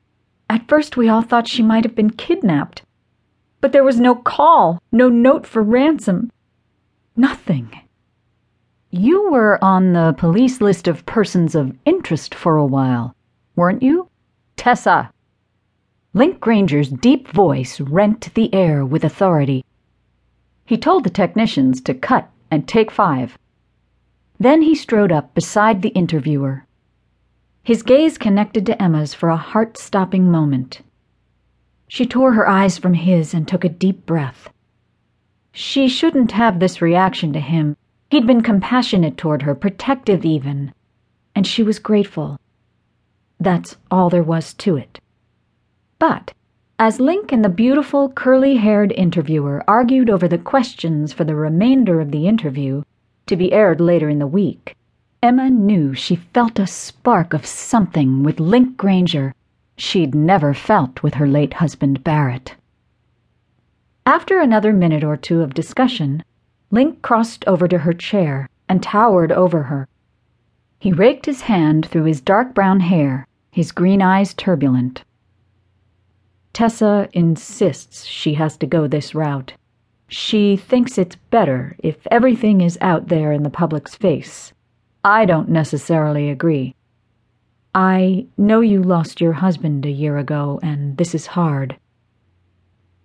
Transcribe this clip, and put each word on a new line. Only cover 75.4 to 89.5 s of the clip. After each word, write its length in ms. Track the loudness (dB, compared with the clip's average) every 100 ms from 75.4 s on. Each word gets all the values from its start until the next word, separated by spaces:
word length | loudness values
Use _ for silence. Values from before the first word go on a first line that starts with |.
| _ _ _ _ _ _ _ _ _ _ _
"Tessa 580 | -4 -2 0 0 0 -2
insists 920 | 0 0 -2 -6 -2 -2 -2 -12 -20 -18
she 280 | -8 -4
has 240 | -2 -4 -4
to 100 | -4
go 200 | -2 0
this 280 | -2 -4 -4
route. 380 | -4 -4 -10 -20 _ _ _ _ _
She 500 | -12 -4 0 2 0
thinks 400 | 0 0 0 -2
it's 180 | -4 -6 _
better 440 | 0 2 -2 -6 -6
if 280 | -6 -6 -2
everything 500 | 2 2 2 2 2
is 160 | 2 0
out 260 | -2 -2 0
there 240 | -2 0
in 120 | -2
the 60 | -2
public's 460 | -4 -4 -4 -8 -4
face. 580 | -2 -2 -6 -20 -20 _ _ _ _ _
I 220 | 2 2 4
don't 240 | 2 0
necessarily 800 | -2 -2 -6 -2 0 0 -2 -4
agree. 460 | -2 -2 -2 -4 -10 _ _ _ _ _ _ _ _ _ 0
I 520 | 2 2 0 0 -6 -2
know 240 | 2 2
you 200 | 2 2
lost 380 | 2 0 -2 -2
your 140 | -2
husband 520 | 0 -2